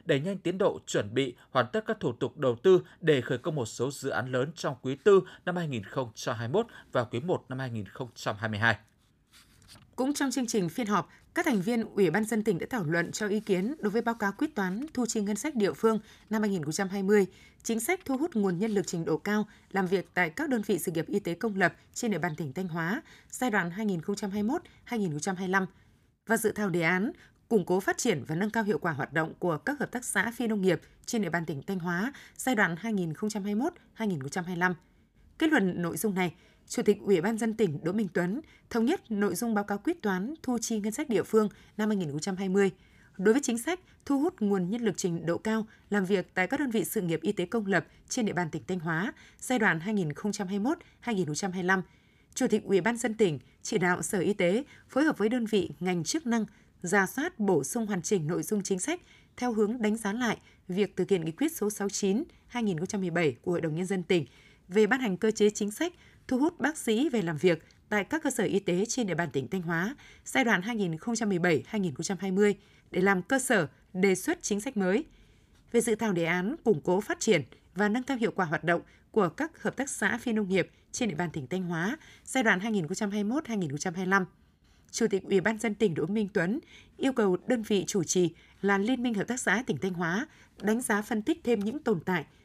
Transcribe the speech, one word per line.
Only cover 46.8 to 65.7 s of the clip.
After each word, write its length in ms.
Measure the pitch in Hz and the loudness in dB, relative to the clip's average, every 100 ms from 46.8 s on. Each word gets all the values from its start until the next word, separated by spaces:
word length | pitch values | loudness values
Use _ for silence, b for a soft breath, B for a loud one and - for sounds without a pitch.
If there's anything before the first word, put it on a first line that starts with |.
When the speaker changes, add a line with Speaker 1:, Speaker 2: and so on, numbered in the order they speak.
Speaker 2:
sự 160 | 160 220 | -2 -2
nghiệp 200 | 175 160 | -2 0
y 100 | 202 | -2
tế 140 | 202 180 | -2 -2
công 200 | 233 196 | -2 0
lập 200 | 175 - b - | 0 -2 b -8
trên 180 | 262 220 | -2 -2
địa 60 | |
bàn 180 | 170 165 | 0 -2
tỉnh 120 | 151 113 | -4 -6
Thanh 100 | 185 | -4
Hóa 320 | 165 160 240 B B B | -2 -2 -2 B B B
giai 200 | - 254 | -2 2
đoạn 220 | 202 160 | 2 2
hai 140 | 190 | 0
nghìn 180 | 208 156 | -2 -2
không 200 | - 208 | -2 -4
trăm 160 | 196 185 | -4 -4
hai 100 | 196 | -2
mươi 120 | 240 | -2
mốt, 80 | 339 B B | -2 B B
hai 140 | 240 | -4
nghìn 120 | 196 151 | -2 -2
không 80 | |
trăm 180 | 151 190 | -2 -4
hai 100 | 185 | -2
mươi 40 | 180 | 2
lăm, 160 | 190 b b b b b | 2 b b b b b
Chủ 120 | - 247 | -2 2
tịch 180 | 214 | 2
Ủy 160 | - 196 | 2 2
ban 160 | 196 233 | 2 0
dân 180 | 247 | -2
tỉnh 240 | 220 196 139 b b | 2 2 2 b b
chỉ 160 | - 214 | -4 0
đạo 240 | 180 180 | 2 0
Sở 160 | - 196 | 0 0
Y 140 | 170 | 0
tế 320 | 202 175 220 302 B - | 2 2 2 -2 B -4
phối 160 | 254 | 2
hợp 140 | 311 - | 2 2
với 100 | 214 | 0
đơn 180 | 254 220 | 0 0
vị, 240 | 202 - - | 0 0 -4
ngành 240 | 185 180 | -2 -2
chức 220 | 156 320 240 | -2 -2 0
năng 180 | 226 208 b b b | -2 -2 b b b
rà 240 | 175 202 185 | 0 2 2
soát, 320 | - 339 - | 0 -6 -2
bổ 260 | 202 156 | 2 2
sung, 220 | 135 233 214 | 2 -2 -2
hoàn 160 | 185 | -4
chỉnh 240 | - 202 151 | 0 0 0
nội 160 | 170 | -2
dung 200 | 151 208 | -2 -2
chính 160 | - 185 | 0 -2
sách 220 | - 165 b b b - | -2 -6 b b b -6
theo 160 | 247 | -2
hướng 300 | 220 208 247 | 2 0 2
đánh 140 | 214 220 | 0 0
giá 160 | 196 | -2
lại 240 | 233 233 - b b - | -2 -2 -2 b b -4
việc 280 | 180 190 - | 0 0 0
thực 140 | 180 | 0
hiện 140 | 190 | 0
nghị 80 | 160 | 0
quyết 240 | 160 311 - | -2 -2 0
số 140 | 208 | -4
sáu 180 | - 202 | -2 -4
chín 360 | - 196 214 339 b _ | 0 0 0 -2 b _
hai 160 | 240 | -4
nghìn 160 | 214 160 | -2 -2
không 80 | 185 | -2
trăm 140 | 202 | -4
mười 100 | 180 | -2
bảy 260 | 170 156 117 | 0 0 0
của 80 | 180 | -2
Hội 100 | 170 | -2
đồng 140 | 165 | -2
Nhân 120 | 160 185 | -2 -2
dân 160 | 190 | -2
tỉnh 240 | 175 180 135 b b b - | 2 0 0 b b b 0
về 180 | 196 208 | 4 4
ban 140 | 262 | 4
hành 160 | 233 180 | 0 0
cơ 140 | 220 | 0
chế, 200 | 214 208 | 4 2
chính 200 | - 208 | 2 -2